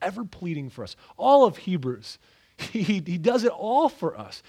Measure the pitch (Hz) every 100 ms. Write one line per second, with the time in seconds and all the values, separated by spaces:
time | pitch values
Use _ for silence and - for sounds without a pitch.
0 | 185 196 220 - 175 151 135 - - -
1 | - - 262 277 233 - - 180 127 120
2 | 113 - _ _ _ - - 226 190 202
3 | 160 175 175 247 233 170 208 262 311 -
4 | 165 - 104 -